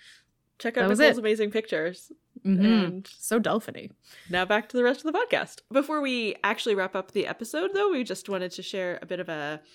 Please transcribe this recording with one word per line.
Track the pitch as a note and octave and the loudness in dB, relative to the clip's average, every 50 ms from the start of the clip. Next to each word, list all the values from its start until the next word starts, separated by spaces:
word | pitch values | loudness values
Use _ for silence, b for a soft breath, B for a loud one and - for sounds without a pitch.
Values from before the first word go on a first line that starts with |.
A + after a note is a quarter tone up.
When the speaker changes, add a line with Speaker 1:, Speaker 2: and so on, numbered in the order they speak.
| b b b b b b _ _ _ _ _ - | b b b b b b _ _ _ _ _ -8
Speaker 1:
Check | - A3+ A3+ | -6 -2 0
out | B3 | 2
Speaker 2:
That | F#3+ G3 | 2 4
was | G#3+ A3+ | 6 6
Speaker 1:
Nicole's | D4+ C#4+ A#3 A#3+ | 6 6 6 4
Speaker 2:
it. | |
Speaker 1:
amazing | G#3+ G#3+ G#3+ A3 G#3+ G#3 | 2 2 2 2 0 0
pictures. | G3+ A3 A3 - F#3 D#3 D#3+ F3 F3+ - - - - - _ _ _ - - | -2 -2 -2 -2 -2 -2 -2 -2 -6 -8 -14 -20 -20 -20 _ _ _ -4 0
Speaker 2:
Mm-hmm. | G3 F#3+ F3+ G3+ | 2 4 6 6
Speaker 1:
And | A3 A3+ G#3+ F#3 E3+ F3+ F#3+ G3 - - - | 6 6 6 4 2 -2 -6 -12 -14 -14 -12
Speaker 2:
So | - - A3 A#3 | -4 0 0 0
dolphin-y. | - - F3 A3+ - - - - - - - _ B B B B B - | 2 2 0 -2 -2 -6 -10 -12 -14 -16 -18 _ B B B B B -4
Speaker 1:
now | F3 F3+ F#3 | -2 -2 2
back | F#3 G#3 A3 A3 - | 2 2 0 0 0
to | - | 0
the | B3 A#3+ | 2 2
rest | A#3+ C#4+ - - | 2 2 0 -2
of | D#4+ | -2
the | D4+ G4+ | 0 0
podcast. | B4 A#4+ - - - - - - - - | 0 2 0 0 0 -4 -10 -18 -12 -2
Before | A3+ C4+ D4 - D#4 D4+ | 0 0 2 2 0 -2
we | C#4 C4+ B3+ A#3+ A3+ G3+ - - - | 0 -2 -2 -2 -2 -4 -2 -2 -2
actually | G3+ G3+ - - A#3 G#3 | -2 -2 -2 -2 0 0
wrap | G3 F#3 F#3+ - | 0 0 -2 -4
up | F#3+ F#3+ - | -6 -6 -4
the | - G#3 - | -4 -4 -2
episode, | - - - A#3 - - D4+ F#4 G4 G4 | -2 -6 -10 -10 -8 -4 -4 -4 -2 0
though, | G4 G#4 G4+ | 0 0 0
we | F4 B3+ A#3+ | 0 0 -2
just | - F#3+ - - G#3 | -4 -8 -8 -6 -6
wanted | G3 F#3 F3+ F3+ | -6 -4 -6 -6
to | - - | -8 -12
share | F3+ - - F#3+ F#3 F3+ F3 - | -12 -8 -6 -6 -4 -4 -6 -8
a | - | -8
bit | F3 F3+ F3 | -8 -8 -6
of | F3+ F3 | -6 -6
a | D#3+ D3+ D3 D3 D3+ D3+ b b | -8 -6 -6 -6 -8 -10 b b